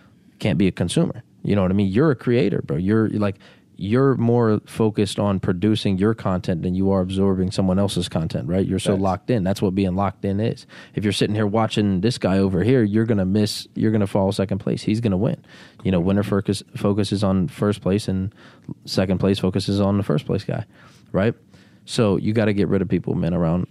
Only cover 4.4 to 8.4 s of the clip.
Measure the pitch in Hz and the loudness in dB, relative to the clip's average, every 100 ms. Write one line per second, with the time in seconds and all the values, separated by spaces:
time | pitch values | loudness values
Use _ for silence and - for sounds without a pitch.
4.4 | 113 107 - - 110 104 98 - 101 95 | 2 2 -2 0 0 2 -2 0 0 0
5.4 | - 90 107 104 104 92 104 113 104 92 | -2 0 0 0 0 2 0 0 -2 -2
6.4 | - 85 92 92 95 98 92 95 98 92 | -2 -2 -2 0 2 0 0 0 0 2
7.4 | 90 - 95 92 98 90 87 90 80 82 | 0 0 0 2 0 -2 -4 -4 -4 -4